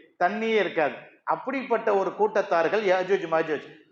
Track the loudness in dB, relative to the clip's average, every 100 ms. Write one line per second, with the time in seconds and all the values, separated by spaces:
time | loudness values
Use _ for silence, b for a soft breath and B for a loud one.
0 | -16 -2 -2 0 0 0 0 0 -2 -2
1 | -16 _ -4 -4 -2 -6 -2 -2 2 0
2 | 0 0 0 0 0 2 2 2 2 2
3 | 2 0 2 0 0 -4 -6 -20 -6